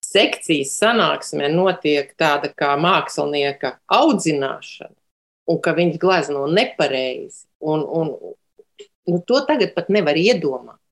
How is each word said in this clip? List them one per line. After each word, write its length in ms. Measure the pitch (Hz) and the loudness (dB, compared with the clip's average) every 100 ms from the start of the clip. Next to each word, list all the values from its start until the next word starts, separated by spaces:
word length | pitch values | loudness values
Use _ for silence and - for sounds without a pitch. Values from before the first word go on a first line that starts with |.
sekcijas 680 | - - 226 - - 151 135 - | 0 2 2 0 -2 -2 -2 0
sanāksme, 720 | 214 233 165 143 - 147 143 | 2 4 2 0 -4 -4 0
notiek 640 | 160 190 185 - 143 139 _ | 2 2 0 0 0 -2 _
tāda 340 | 160 143 143 | 0 0 -2
kā 240 | - 143 143 | -2 0 2
mākslinieka 1000 | 170 180 147 - 147 147 143 139 135 - _ | 2 2 0 -4 -2 0 -2 -2 -6 -8 _
audzināšana, 1080 | 208 311 214 165 151 135 - - - - _ _ _ _ _ - | 4 4 2 0 -2 -4 -6 -14 -18 -20 _ _ _ _ _ -4
un 140 | 165 | -2
ka 140 | 180 156 | 0 2
viņš 240 | 175 160 | 0 2
glezno 480 | 180 180 147 143 139 | 2 2 0 -4 0
nepareizi, 1000 | 180 254 - 147 131 131 127 - - _ _ | 0 0 0 -2 0 -4 -6 -12 -18 _ _
un, 260 | 156 156 147 | -4 -2 -2
un, 260 | 165 160 127 - - _ _ - _ - _ | -2 -2 -6 -14 -18 _ _ -20 _ -20 _
nu, 200 | - 175 | -2 -2
to 160 | - 254 | 2 0
tagad 320 | 277 302 180 - | 2 0 0 -2
pat 160 | 170 | 0
nevar 260 | 208 160 147 | 2 2 2
iedomāt. 600 | 185 220 156 127 117 - _ | 4 2 0 -4 -10 -20 _